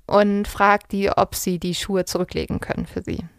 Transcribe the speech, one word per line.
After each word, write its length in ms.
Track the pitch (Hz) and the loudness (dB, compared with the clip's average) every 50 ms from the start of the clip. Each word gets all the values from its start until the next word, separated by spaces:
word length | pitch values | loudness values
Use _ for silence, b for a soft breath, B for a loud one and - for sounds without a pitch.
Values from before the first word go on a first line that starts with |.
| - | -4
und 420 | - - 202 208 208 202 202 208 | 2 4 4 4 4 2 0 -2
fragt 440 | - - - 202 202 208 208 - - | -4 0 2 4 4 4 4 2 -4
die, 180 | - 196 196 - | -4 -2 0 2
ob 260 | - - 202 - - | 2 2 2 0 0
sie 240 | - - 196 180 170 | -4 -2 -2 -2 -2
die 160 | - 180 170 | -2 -2 -2
Schuhe 300 | - - - 196 185 175 | -2 -2 -2 0 0 0
zurücklegen 540 | - - 175 180 - - 160 156 - - - | 0 -2 -2 -2 -2 -4 -6 -4 -4 -4 -6
können 260 | - - - - 170 | -4 -4 -4 -4 -4
für 160 | - - - | -6 -6 -8
sie. 180 | - - - - 175 165 _ | -6 -6 -6 -6 -8 -12 _